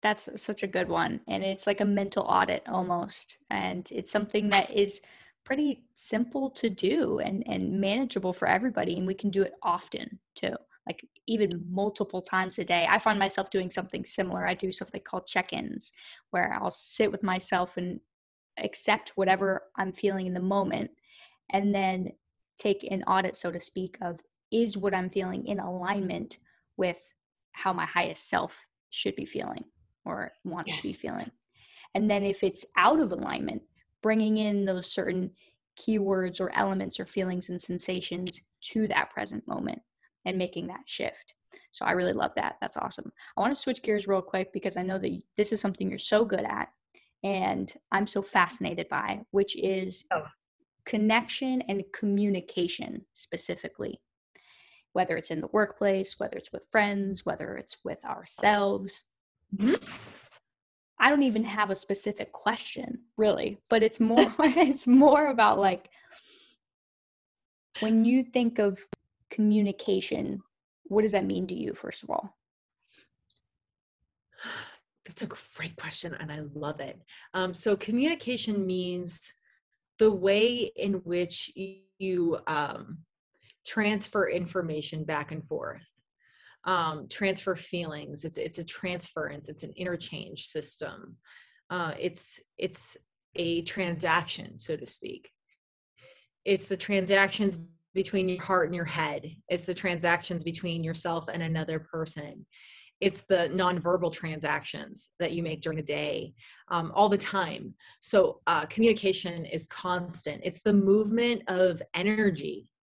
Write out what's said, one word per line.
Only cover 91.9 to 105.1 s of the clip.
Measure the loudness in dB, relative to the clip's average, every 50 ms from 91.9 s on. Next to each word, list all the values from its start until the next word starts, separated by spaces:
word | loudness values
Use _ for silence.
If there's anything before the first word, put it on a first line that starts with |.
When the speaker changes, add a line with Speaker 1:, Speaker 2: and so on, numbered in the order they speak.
| -4 -4
Speaker 2:
it's, | -4 -4 -4 -6 -10 -10 -10 -10 -14 _ _ -6
it's | -6 -6 -4 -6 -10 -10 -10 -12 _ _ _ _ _ _ _
a | -4 -2 0 0 -2
transaction, | -2 -4 -4 -4 -2 -2 -2 -2 0 2 2 2 2 -2 -8 -10 -10 -14 -14 -14
so | -6 -6 -6
to | -6 -6
speak. | -8 -8 -8 -8 -10 -12 -12 _ -20 _ _ _ _ _ _ _ _ _ _ _ _ _ _ -20 -20 -20 _ _ _ _ _ _
It's | 0 0 0 0
the | -4 -6
transactions | -6 -2 0 0 2 4 4 6 6 6 4 2 0 0 0 0 -2 -12 -14 -20 _ _ _ _
between | -2 -2 0 0 0 0 0
your | -2 -4
heart | -2 2 2 2 2
and | 2 0
your | -4 -4
head. | -4 -2 -2 -2 -2 -4 -6 -8 -12 -16 -16 _ -2
It's | -2 -2 -2
the | -4 -6
transactions | -2 -2 -2 -2 2 2 2 2 2 0 -4 -6 -4
between | -4 -6 -6 -4 -6 -4 -4 -2
yourself | -2 -4 -4 -4 -2 -2 -2 -2 -4 -6
and | -6 -4
another | -2 -2 -2 -2 -2 -2 -4 -6
person. | -6 _ -6 -6 -4 -4 -6 -10 -10 -12 -14 -18 -20 _ _ -20 -20 -20 -20 -20 -20 -20 _ _
It's | 0 0 0 0
the | 0 _ 4 4 4 2
nonverbal | 2 2 2 2 2 2 2 2 2 2 2 0
transactions | -2 -4 -6 -6 -6 -4 -2 -2 -2 -2 -4 -8 -10 -10 -10 -12 -12 -14 -14 -16